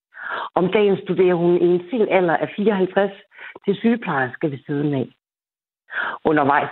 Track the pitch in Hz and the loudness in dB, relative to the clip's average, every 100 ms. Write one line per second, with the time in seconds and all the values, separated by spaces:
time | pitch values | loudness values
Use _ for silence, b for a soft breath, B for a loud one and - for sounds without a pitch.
0 | _ B B B B 170 180 220 208 190 | _ B B B B -2 0 2 2 2
1 | - 170 180 175 175 175 175 180 175 254 | 0 2 2 4 2 4 4 2 0 -2
2 | 202 185 175 156 147 - 196 185 185 196 | 2 2 2 0 -2 -2 0 0 0 0
3 | 196 202 _ B B B - 196 226 233 | -2 -4 _ B B B -6 -2 0 0
4 | 190 143 131 - 160 135 - 143 147 139 | -2 -4 -4 -4 -6 -6 -6 -4 -2 -2
5 | - _ _ _ _ _ _ _ _ B | -4 _ _ _ _ _ _ _ _ B
6 | B B 170 151 139 143 143 | B B 0 2 2 2 0